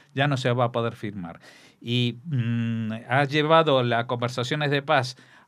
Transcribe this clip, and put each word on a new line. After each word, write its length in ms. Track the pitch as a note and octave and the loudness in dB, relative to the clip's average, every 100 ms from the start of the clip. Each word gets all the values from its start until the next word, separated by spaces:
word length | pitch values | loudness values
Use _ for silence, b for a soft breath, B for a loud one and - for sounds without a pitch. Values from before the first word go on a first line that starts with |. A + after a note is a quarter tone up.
| B | B
ya 120 | C3 D3 | -2 0
no 100 | C3 | 0
se 140 | C3 | 0
va 140 | B2 | 2
a 80 | A#2+ | 0
poder 240 | A#2+ A#2 A2+ | 0 -4 -6
firmar. 420 | G#2+ G2+ E2+ E2 B B B B | -10 -10 -12 -14 B B B B
Y, 360 | A#2 B2 A#2+ A#2+ | -2 0 0 -4
mm, 680 | E3 C3+ A2+ A#2 A#2 A2+ A2 A2 - | -4 -2 -2 -2 -2 -4 -4 -8 -2
ha 160 | C3 | 0
llevado 600 | C#3+ D3+ D3+ D#3+ D#3 C3+ | 2 2 4 4 6 2
las 220 | A#2+ A#2 B2 | 2 0 0
conversaciones 640 | A#2+ A#2+ B2+ A#2+ D3+ D3 | -2 -4 -4 -4 -2 0
de 120 | C#3+ | 0
paz 340 | C#3+ D3 B2+ - b b | 2 2 2 -8 b b